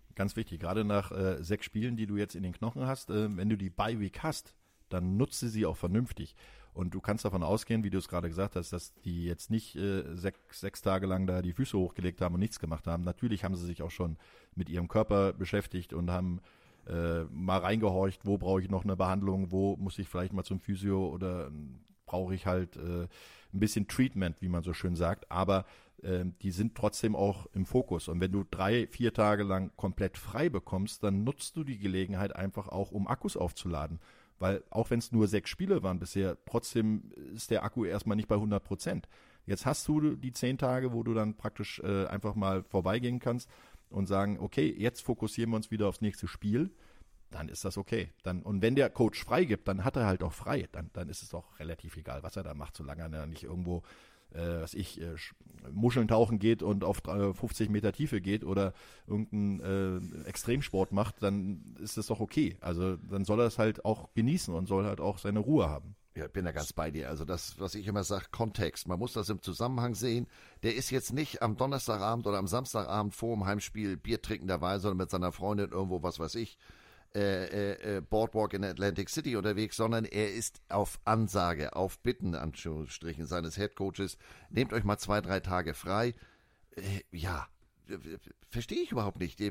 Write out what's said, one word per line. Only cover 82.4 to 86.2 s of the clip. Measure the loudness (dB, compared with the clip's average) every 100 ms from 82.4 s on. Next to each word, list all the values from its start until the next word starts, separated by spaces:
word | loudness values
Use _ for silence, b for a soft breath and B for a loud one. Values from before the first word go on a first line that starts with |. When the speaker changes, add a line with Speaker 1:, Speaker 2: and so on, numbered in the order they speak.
| -4 -6 -6 -6 -8 -8 -8 -8 -4
Speaker 2:
seines | -4 -4 -2
Headcoaches, | -4 -2 -4 -2 -4 -4 B B B
"Nehmt | 0 0
euch | 2
mal | 0 0
zwei, | 2 0
drei | 2 0
Tage | 0 0 0
frei." | -4 -2 0 0 -2